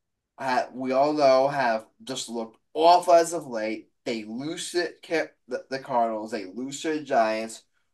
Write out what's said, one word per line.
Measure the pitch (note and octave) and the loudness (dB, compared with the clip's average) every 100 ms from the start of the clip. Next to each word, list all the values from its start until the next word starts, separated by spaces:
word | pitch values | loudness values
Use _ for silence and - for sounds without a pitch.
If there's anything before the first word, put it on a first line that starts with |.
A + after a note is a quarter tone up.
| _ _ _ - | _ _ _ -8
uh, | C3+ B2+ - | -2 -2 -2
we | A#2 B2+ | -6 -2
all | C3 D3 | 2 2
know | D3+ C3+ C3 C#3 | 4 4 6 2
have | C#3+ B2 A2 - _ | 0 0 -2 -6 _
just | A2+ B2+ - | -12 -10 -8
looked | A#2 A2+ _ _ | -8 -10 _ _
awful | D3+ E3 F3 F3+ | 4 6 6 8
as | E3+ D#3+ | 6 6
of | D#3+ C#3 | -2 -6
late. | A2+ A2 A2 - _ C3 | -6 -6 -6 -12 _ -6
They | A2+ G#2+ | -6 -8
lose | A#2 D3 F3 - | -10 -8 -8 -6
to | F3 E3+ - | -4 -4 -8
Ca-, | - D#3+ - _ - | -4 -4 -4 _ -10
the, | B2+ - | -10 -8
the | C3+ | -10
Cardinals. | C3+ B2+ A2+ A2 A2 | -2 0 0 -2 -6
They | A2+ F#2 | -8 -8
lose | G#2 C3+ C3+ | -10 -10 -8
to | D#3+ D3+ | -4 -4
the | |
Giants. | C#3 B2+ A2 A2 A2+ - _ _ _ | 0 2 2 0 -8 -14 _ _ _